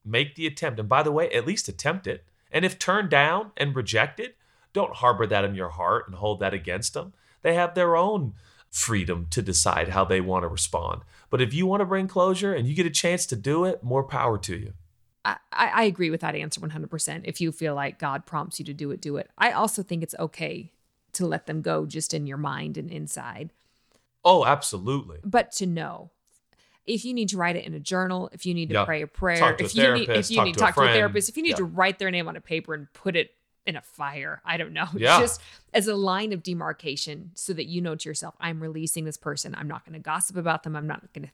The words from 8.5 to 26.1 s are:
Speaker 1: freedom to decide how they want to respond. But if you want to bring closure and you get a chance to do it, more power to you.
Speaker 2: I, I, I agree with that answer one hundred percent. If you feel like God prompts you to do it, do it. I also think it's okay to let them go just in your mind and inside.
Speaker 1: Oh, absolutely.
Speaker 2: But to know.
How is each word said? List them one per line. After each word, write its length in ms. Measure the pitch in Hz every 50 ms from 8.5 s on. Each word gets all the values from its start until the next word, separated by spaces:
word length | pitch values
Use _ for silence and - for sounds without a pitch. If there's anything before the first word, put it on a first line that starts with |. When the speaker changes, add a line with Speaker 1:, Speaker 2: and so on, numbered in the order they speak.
| _ _ - _
Speaker 1:
freedom 560 | - - - - 113 101 87 73 90 85 85 82
to 100 | 82 -
decide 480 | 101 95 90 - - 98 87 - 82 87
how 140 | 92 98 98
they 160 | 90 92 95
want 220 | 90 92 92 92 87
to 40 | 82
respond. 540 | 85 87 - - - 85 85 - 50 - - - - - - -
But 120 | - 123
if 120 | 127 107 131
you 120 | 156 185
want 140 | 185 190 202
to 40 | 202
bring 220 | 180 190 190 190 190
closure 460 | - 196 180 190 185 180 202 196 196
and 140 | 151 117 127
you 80 | 147
get 100 | 175 180
a 40 | 165
chance 360 | 143 - - 170 175 - - -
to 80 | 135
do 280 | 110 101 135 143 160 180
it, 160 | 185 180 -
more 220 | - 123 123 135 135
power 340 | - - 127 127 123 110 98
to 160 | - - 90 87
you. 160 | 101 101 - - - _ _ _ _ _ _ _ -
Speaker 2:
I, 120 | 101 101 - _ -
I, 160 | - - - 220
I 160 | - 220 226
agree 260 | 208 180 - 180 160
with 100 | 156 160
that 140 | 165 156 151
answer 240 | 156 151 151 - -
one 80 | - 156
hundred 200 | 151 156 156 143
percent. 340 | - 156 - - 151 165 -
If 140 | - 160 -
you 100 | 170 160 156
feel 220 | - 165 156 143
like 220 | 143 139 139 - -
God 280 | - 143 135 139 -
prompts 340 | - - 151 143 - - -
you 60 | 156
to 80 | 143 143
do 180 | 151 156 143
it, 100 | 139 -
do 160 | - 151 143 143
it. 120 | - _ _ -
I 140 | 202 240
also 320 | - 147 208 214 - - 185
think 200 | - 175 165 160
it's 120 | - - -
okay 520 | 165 156 - - 160 151 151 180 175 165 _ _ _ _ _ _ _ _ -
to 120 | - 185
let 220 | 170 160 160 - -
them 140 | 156 160
go 240 | 147 165 160 156 156
just 280 | 151 147 156 156 - -
in 140 | 156 147 143
your 100 | 135 143
mind 400 | 151 143 139 139 143 151 147 151
and 140 | 156 170
inside. 600 | 170 156 151 147 - - 127 120 - - 143 160 _ _ _ _ _ _ _ _ _ _ _ _ _ _ -
Speaker 1:
Oh, 220 | 175 185 175 127
absolutely. 720 | 117 143 143 - - - 95 90 113 135 143 - - 82 76 -
Speaker 2:
But 280 | 202 185 240 - - -
to 120 | - 196
know. 460 | 180 170 165 156 147 - - - 170